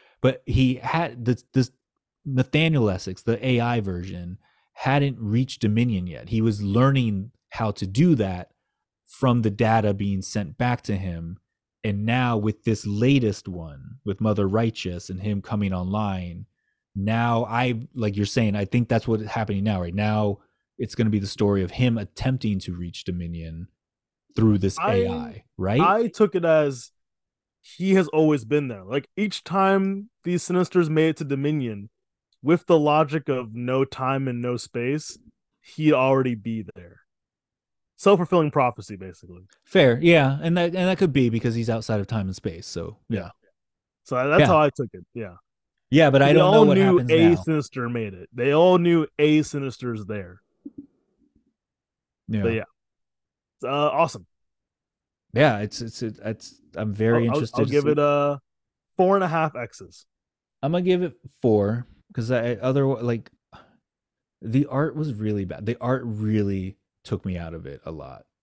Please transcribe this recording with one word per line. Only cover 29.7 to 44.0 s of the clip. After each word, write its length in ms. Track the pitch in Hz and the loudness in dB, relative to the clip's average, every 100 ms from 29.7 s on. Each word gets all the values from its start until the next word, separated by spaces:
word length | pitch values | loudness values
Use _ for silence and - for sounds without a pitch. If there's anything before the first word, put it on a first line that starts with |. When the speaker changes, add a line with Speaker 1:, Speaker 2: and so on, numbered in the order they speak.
| 196 196 196 208 _ | 2 0 -4 -10 _
Speaker 2:
these 200 | 170 175 - | -4 -4 0
Sinisters 420 | 180 170 185 160 | 0 2 2 2
made 200 | 156 160 | 2 2
it 80 | 151 | 0
to 80 | 147 | -4
Dominion, 640 | 139 143 151 123 104 104 _ _ _ _ _ | -4 -2 -2 -4 -8 -14 _ _ _ _ _
with 220 | 135 170 - | 0 0 4
the 120 | 170 | 4
logic 520 | 151 151 151 156 - | 4 2 2 -2 -4
of 240 | 131 120 113 | -6 -6 -8
no 280 | 123 131 135 | -4 -2 -2
time 420 | - 131 135 135 | -4 -4 -2 -4
and 140 | 120 | -4
no 160 | 123 123 | -6 -6
space, 600 | - 120 120 151 - - _ _ _ _ | -8 -6 -4 -4 -6 -16 _ _ _ _
he'd 320 | _ - 151 | _ 0 4
already 420 | 139 131 131 131 113 | 4 4 2 2 -4
be 300 | 104 113 104 - | -6 -8 -10 -16
there. 260 | 85 - _ _ _ _ _ _ _ _ _ _ | -20 -20 _ _ _ _ _ _ _ _ _ _
Self-fulfilling 540 | 196 196 175 180 151 | 4 4 4 2 2
prophecy, 440 | 147 127 - 101 98 | 2 0 -2 -12 -14
basically. 460 | 95 - 95 90 92 _ _ | -16 -14 -14 -14 -18 _ _
Speaker 1:
Fair, 340 | 196 139 120 | 4 4 6
yeah. 380 | 170 170 135 135 | 6 6 4 0
And 140 | 165 175 | 0 0
that, 120 | 175 | 0
and 200 | 180 180 | 0 0
that 120 | 185 | 2
could 120 | 185 | 2
be 180 | 135 120 | 2 2
because 260 | 113 120 113 | 0 -2 -2
he's 140 | 113 | -2
outside 300 | 113 107 107 | -4 -2 -4
of 60 | 95 | -2
time 220 | 113 95 | -4 -4
and 80 | 92 | -6
space, 320 | 101 82 - | -8 -10 -10
so, 320 | 85 82 - - | -10 -10 -12 -8
yeah. 100 | 107 | -8
Speaker 2:
Yeah. 100 | 85 - _ _ _ _ _ _ | -8 -16 _ _ _ _ _ _